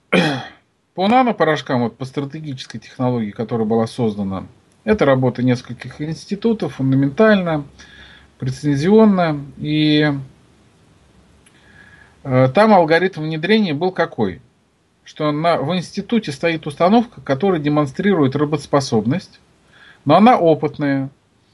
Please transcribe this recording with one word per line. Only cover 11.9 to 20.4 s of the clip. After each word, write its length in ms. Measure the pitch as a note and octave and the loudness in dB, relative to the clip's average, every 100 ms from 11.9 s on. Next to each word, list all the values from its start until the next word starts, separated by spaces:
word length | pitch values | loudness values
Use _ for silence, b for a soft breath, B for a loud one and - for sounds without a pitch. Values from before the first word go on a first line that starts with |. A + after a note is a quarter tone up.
| b b b | b b b
э, 260 | C#3+ B2+ C3 | -2 2 2
там 200 | C3 D3+ | 4 6
алгоритм 500 | G3+ D#3+ E3 F#3 D#3+ | 6 4 2 2 -4
внедрения 500 | D#3 D#3+ E3+ A3 G3+ | -8 -4 0 2 2
был 180 | C#3+ F3+ | -2 -4
какой? 500 | F#3 - - G2+ F2 _ _ _ _ _ _ | -2 -4 -2 -4 -4 _ _ _ _ _ _
Что 280 | - - D3+ | -20 -6 -4
на, 260 | D3 E3+ D#3+ | 0 0 0
в 180 | C#3 F#3 | -2 -4
институте 560 | - - G3+ A#3 G#3+ | -6 -10 -2 -2 -2
стоит 360 | C#3 E3+ D#3+ D#3+ | -4 -4 -4 -6
установка, 520 | C#3+ F3+ A3+ A#3 - | 0 2 2 0 -8
которая 380 | - C3+ G3+ F3 | -4 -2 0 0
демонстрирует 760 | D3 D3+ C#3+ C#3 F#3+ F#3 C3 D3 | 0 0 -2 -2 0 2 2 0
работоспособность, 1040 | D3 D3+ - C#3+ C3 A2+ G#2 E3+ - _ _ _ _ b b b - | -2 -4 -2 -2 0 -2 0 -4 -6 _ _ _ _ b b b 2
но 100 | D#3+ | 6
она 220 | A3 | 6
опытная. 720 | B3 | 4